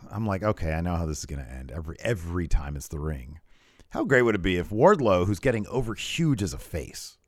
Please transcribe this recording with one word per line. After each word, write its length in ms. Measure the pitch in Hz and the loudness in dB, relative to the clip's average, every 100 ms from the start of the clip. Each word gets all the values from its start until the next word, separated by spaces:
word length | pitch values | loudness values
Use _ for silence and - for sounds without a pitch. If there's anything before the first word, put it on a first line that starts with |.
| - | -12
I'm 160 | 104 110 | -4 -2
like, 160 | 95 | 0
"Okay, 300 | 107 104 82 | 2 0 0
I 80 | 80 | 0
know 160 | 87 85 | 0 0
how 100 | 80 | -2
this 120 | 76 | -4
is 60 | - | -6
gonna 160 | 71 65 | -10 -10
end." 220 | 65 65 | -12 -10
Every, 260 | 73 78 - | -10 -10 -4
every 480 | 113 104 85 87 82 | -2 -2 -2 -2 2
time 280 | - 71 71 | 2 2 -8
it's 120 | - | -8
the 100 | 76 | -6
ring. 400 | 78 71 64 78 - _ _ - - | -4 -6 -10 -16 -20 _ _ -20 -10
How 140 | - | -4
great 180 | 285 127 | 2 4
would 120 | 120 | 6
it 80 | 104 | 4
be 140 | 92 87 | 2 0
if 140 | 85 | 0
Wardlow, 560 | 107 170 196 113 90 92 | 4 6 6 4 4 4
who's 120 | 101 | 0
getting 280 | 135 113 101 | 0 0 -2
over 260 | 123 117 | -4 -4
huge 480 | 104 - - 165 127 | -6 -6 0 2 2
as 100 | 95 | 0
a 60 | 76 | -4
face, 600 | - 82 - - - - | -10 -10 -10 -12 -16 -20